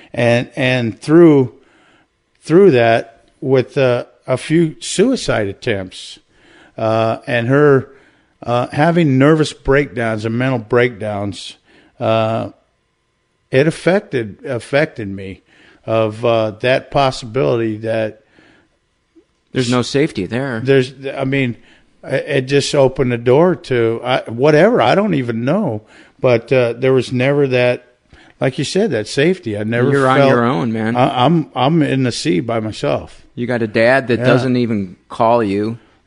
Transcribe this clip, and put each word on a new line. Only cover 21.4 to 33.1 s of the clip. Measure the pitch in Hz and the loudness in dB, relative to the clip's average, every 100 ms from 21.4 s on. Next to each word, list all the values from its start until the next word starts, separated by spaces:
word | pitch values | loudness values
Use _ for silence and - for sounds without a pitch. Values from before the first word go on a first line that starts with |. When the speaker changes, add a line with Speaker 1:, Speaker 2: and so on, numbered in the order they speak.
| 127 110 _ _ _ _ | -2 -6 _ _ _ _
Speaker 1:
it, | - 135 - | -6 -6 -2
it | 139 | -2
just | 127 139 - | 0 0 0
opened | 143 131 143 127 | 2 2 2 -2
the | 117 | 0
door | 120 131 180 160 | 2 4 4 0
to, | - 123 113 113 | -2 0 0 -2
I, | 120 135 - | -2 -2 -4
whatever. | 117 143 151 196 233 | 0 2 4 4 4
I | 117 165 | 2 2
don't | 214 | 0
even | 151 120 113 | -2 -2 -4
know. | 123 185 185 107 - - - _ | -2 -2 -2 -6 -10 -20 -20 _
But, | 131 117 - | 2 2 2
uh, | 131 120 | 0 2
there | 120 131 | 0 2
was | 131 117 | 2 0
never | 127 127 143 139 | -2 0 0 0
that, | 127 123 123 - _ _ - - - | 2 0 -2 -8 _ _ -20 -20 -6
like | 135 131 | -4 -2
you | |
said, | 139 185 214 | -4 -2 -2
that | 117 107 | -2 -4
safety. | - 156 185 113 101 | 0 0 0 -4 -6
I | |
never | 110 117 127 | -4 0 2
Speaker 2:
You're | 139 131 | 2 2
on | 135 | 4
Speaker 1:
felt | 139 | 4
Speaker 2:
your | 123 | 4
own, | 117 156 127 | 2 0 -2
man. | 110 110 | -4 -2
Speaker 1:
I, | 123 127 123 | 0 0 2
I'm, | 127 165 - 127 | 2 2 -2 -2
I'm | 131 165 | 0 2
in | 139 131 | 2 0
the | 127 | -2
sea | - 151 175 | -2 -2 -2
by | 117 113 | -2 -4
myself. | 113 101 143 127 - | -6 -6 -4 -4 -6